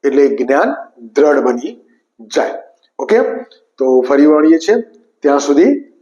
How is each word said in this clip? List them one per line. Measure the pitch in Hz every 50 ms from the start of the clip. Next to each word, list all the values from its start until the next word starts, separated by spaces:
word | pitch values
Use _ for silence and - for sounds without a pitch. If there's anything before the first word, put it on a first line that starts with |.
| -
એટલે | 143 131 139 139 135
જ્ઞાન | - 127 123 123 135 143 190 254 285 - - - _ _ 117 113 _
દ્રઢ | 139 147 151 143 135
બની | 120 123 123 120 135 156 - - _ _ _ _ _ _ _ _ 113 107 -
જાય. | 127 107 - - - - - _ _ _ _ _ _
ઓકે, | - - 208 233 262 - - 247 - _ _ _ _ _ _ _
તો | 135 131 131 127
ફરી | 127 127 143 139 147 151
મળીએ | 151 151 151 156 165 160
છીએ, | 160 - 214 240 233 - _ _ _ _ _ _
ત્યાં | _ 147 139 143
સુધી | 139 143 143 143 175 247 285 285 - - _ _